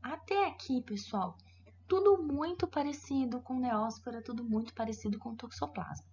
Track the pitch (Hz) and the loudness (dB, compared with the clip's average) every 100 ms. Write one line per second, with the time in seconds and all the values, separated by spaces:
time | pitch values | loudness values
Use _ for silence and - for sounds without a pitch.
0 | 247 320 - 392 392 - - 254 - 208 | -8 -8 0 2 2 0 -2 -2 -2 -6
1 | - 208 185 - - - - - - 381 | -4 -2 -2 -6 -18 -20 -20 -14 0 6
2 | 403 381 311 285 320 359 - - 285 285 | 8 8 6 0 0 0 0 2 0 -2
3 | - 269 254 247 - 254 247 214 226 214 | -2 0 2 0 -4 -2 0 2 0 -4
4 | - 233 226 233 240 214 226 - 220 214 | -8 -8 -6 -4 0 0 0 -4 -4 -4
5 | 214 202 240 226 240 - - - 85 - | -4 -4 -4 -10 -12 -6 -6 -6 -8 -8
6 | - | -14